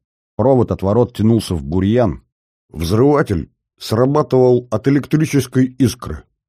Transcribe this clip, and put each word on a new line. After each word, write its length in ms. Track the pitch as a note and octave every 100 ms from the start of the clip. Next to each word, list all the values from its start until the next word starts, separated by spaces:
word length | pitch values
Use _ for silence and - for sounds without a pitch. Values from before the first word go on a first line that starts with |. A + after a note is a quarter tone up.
| _ _ _ -
Провод 360 | B2 C3 G#2+
от 100 | F2+
ворот 340 | F#2+ A2+ A#2+ -
тянулся 380 | A2 A2+ -
в 100 | E2+
бурьян. 600 | C#2 F#2 G2 A#2+ G#2+ C2 _ _ _ _ _
Взрыватель 800 | D2+ E2 A2 C#3+ D3 D3 E2+ - _ _ _
срабатывал 880 | - A2 C3 D3+ D3 C3 B2+ B2 B2
от 160 | G#2+ C#3
электрической 800 | C#3 - D#3 D3+ C#3 - C3 B2+
искры. 580 | - A#2+ - - D#2 - _